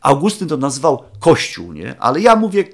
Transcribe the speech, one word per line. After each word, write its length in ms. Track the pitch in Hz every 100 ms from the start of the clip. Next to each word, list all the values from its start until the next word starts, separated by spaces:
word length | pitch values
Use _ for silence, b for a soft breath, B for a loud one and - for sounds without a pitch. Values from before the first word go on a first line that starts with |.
Augustyn 480 | 131 143 196 - 170
to 80 | 147
nazywał 480 | 139 135 156 131 - 104
Kościół, 520 | 165 143 - - 85
nie? 260 | 78 82 65
Ale 220 | 117 147
ja 160 | 226 220
mówię, 280 | 214 196 -